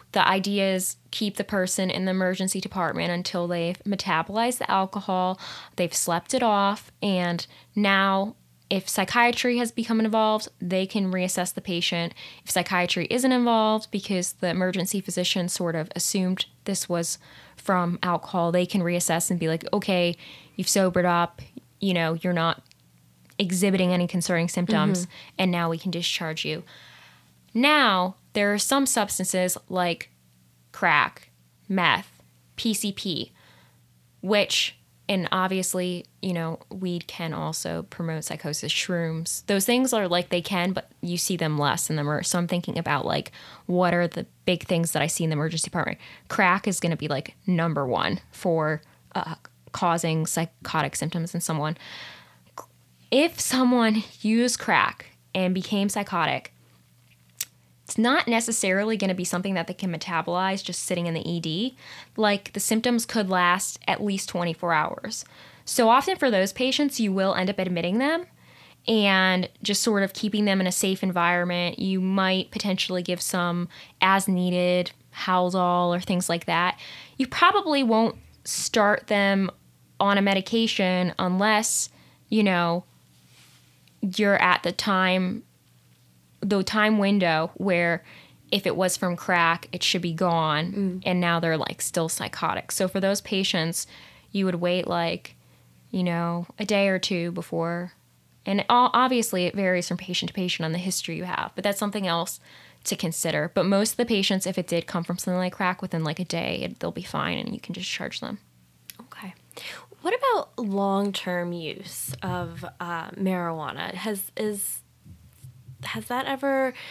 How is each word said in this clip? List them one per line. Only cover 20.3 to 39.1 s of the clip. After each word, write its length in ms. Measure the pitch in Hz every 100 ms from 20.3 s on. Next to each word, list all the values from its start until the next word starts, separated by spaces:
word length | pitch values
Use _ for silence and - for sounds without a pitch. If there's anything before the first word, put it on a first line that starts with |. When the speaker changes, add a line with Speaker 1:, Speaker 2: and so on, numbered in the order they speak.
| - - -
Speaker 1:
you've 120 | 185
sobered 380 | 202 190 185 175
up, 340 | 175 170 - - - - _
you 140 | 196
know, 240 | 175 165 165
you're 140 | 180
not 280 | 175 165 - - _ _ _ _ _ _ -
exhibiting 520 | 196 180 196 185 180
any 160 | 180 175
concerning 440 | 185 - 170 170
symptoms, 560 | - 175 156 151 185 180
Speaker 2:
Mm-hmm. 60 | - - -
Speaker 1:
and 120 | 185
now 200 | 175 170
we 80 | 165
can 120 | 185
discharge 540 | 170 170 - 165 160
you." 180 | 147 156 165 - - - - - _ _ _
Now, 600 | 220 277 302 247 190 185 - _
there 180 | 214 202
are 60 | 208
some 260 | - 269
substances 720 | 269 - 208 - 185 185 180 - -
like 400 | 185 175 170 - _ _ _ _ _ _
crack, 580 | - 180 147 - - - _ _ _ -
meth, 560 | 190 170 131 - - _ _ _ -
P 180 | 233
C 180 | 208 208
P, 400 | 196 196 143 117 _ - - _ _ _ _ _ _
which, 560 | 185 208 - - - - _ _ -
and 180 | 190 170
obviously, 720 | 185 185 190 180 185 180 175 - _
you 140 | 190
know, 240 | 175 165 165 -
weed 380 | 190 185 175 -
can 260 | - 165
also 520 | 156 156 160 165 165
promote 400 | 185 - 165 160
psychosis, 460 | - 156 160 151 -
shrooms. 760 | - - 175 165